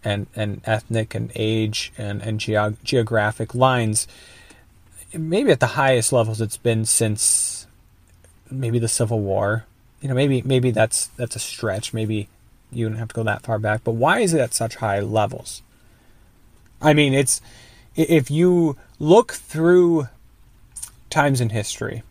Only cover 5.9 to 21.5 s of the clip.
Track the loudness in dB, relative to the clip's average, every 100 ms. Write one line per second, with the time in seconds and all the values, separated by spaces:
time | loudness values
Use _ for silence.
5.9 | 2 2 2 0 -2 -4 -2 -2 0 0
6.9 | 0 0 0 0 0 -2 -6 -14 _ _
7.9 | _ _ _ _ _ _ -6 -2 0 0
8.9 | -2 0 0 0 0 0 -2 -6 _ _
9.9 | _ -4 0 2 0 2 2 2 2 0
10.9 | 0 -6 -8 -10 -8 -10 -6 -4 -4 -6
11.9 | -4 -2 -4 -6 _ _ _ _ -6 -6
12.9 | -4 -8 -4 -4 -4 -2 -2 0 -2 -2
13.9 | 0 2 2 2 0 0 -2 -6 -4 -2
14.9 | -2 0 0 0 -4 -14 -18 -20 _ _
15.9 | _ _ -20 _ _ -20 _ _ -2 2
16.9 | 4 4 4 0 -2 -8 -20 -20 -20 -14
17.9 | -2 2 2 2 2 4 4 2 -2 -14
18.9 | -6 6 6 6 -8 -10 0 4 6 6
19.9 | 2 -2 -12 -20 _ -20 -20 -20 -18 -18
20.9 | -20 -4 2 2 2 0